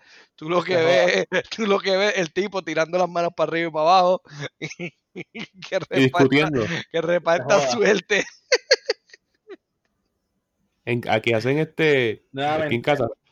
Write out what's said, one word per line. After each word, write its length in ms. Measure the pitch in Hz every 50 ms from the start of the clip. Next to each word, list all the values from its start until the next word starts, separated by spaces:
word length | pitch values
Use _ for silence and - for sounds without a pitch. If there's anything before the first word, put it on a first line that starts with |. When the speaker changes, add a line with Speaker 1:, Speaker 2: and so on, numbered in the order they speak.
| _ _ - - - _ _
Speaker 1:
Tú 140 | _ 156 156
lo 120 | 175 175
que 120 | 165 170 185
Speaker 2:
Te 80 | 165
jodas. 440 | 160 170 180 180 175 180 - 190 170 -
Speaker 1:
ves, 180 | 185 175 - -
<laughs> 80 | -
tú 100 | - 226
lo 140 | 202 196 190
que 160 | 175 190 190
ves, 220 | 185 202 208 196 196
el 140 | 175 151 -
tipo 280 | 185 202 208 196 190
tirando 360 | 160 165 156 156 160 156 170 180
las 100 | 180 175
manos 220 | 175 170 175 175 175
para 160 | - 160 151
arriba 180 | 160 165 170 165
y 40 |
para 160 | 151 156 156 165
abajo, 340 | 185 190 180 180 185 180 - - 147 147
<laughs> 200 | 143 - - _
y 300 | 165 151 - - 175 156 - _ _ _ _ 185
que 20 | - -
Speaker 3:
Y 460 | _ 233 - - _ 190 - - 185 190
Speaker 1:
reparta, 180 | - - -
Speaker 3:
discutiendo. 680 | 135 131 127 - - 135 131 131 143 156 156 147 123 107 - - - - -
Speaker 1:
que 80 | - 165
reparta 460 | 160 165 175 175 151 165 170 185 - -
Speaker 2:
Te 60 | 208
jodas. 180 | 196 139 127
Speaker 1:
suerte. 520 | - 233 196 190 214 185 - - 403 381 - -
<laughs> 40 | - _ _ _ 523 - - _ 523 - - - - - _ _ - _ _ _ _ _ _ 427 381 - _ _ _ _ _ _ _ _ _ _ _ _ _ _ _ _ _ _ _ _ _ _ _ _ _
Speaker 3:
En, 200 | 123 120 120 - -
aquí 260 | 107 110 - 117 113
hacen 240 | 110 110 127 139 156
este, 520 | 160 160 - - 160 151 143 131 120 113
aquí 100 | 101 -
en 60 | _ _
Speaker 2:
Nuevamente. 500 | - 135 143 147 156 156 156 143 117 117
Speaker 3:
casa, 240 | - 147 147 135 120 113 - - _ _